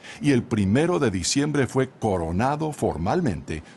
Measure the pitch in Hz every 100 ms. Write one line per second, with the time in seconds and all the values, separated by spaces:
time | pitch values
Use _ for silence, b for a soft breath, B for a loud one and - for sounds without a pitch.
0 | B B 139 127 - 107 95 123 170 170
1 | 123 92 87 139 151 143 120 131 131 -
2 | 110 92 82 90 127 151 156 143 104 78
3 | 92 165 143 78 - 80 B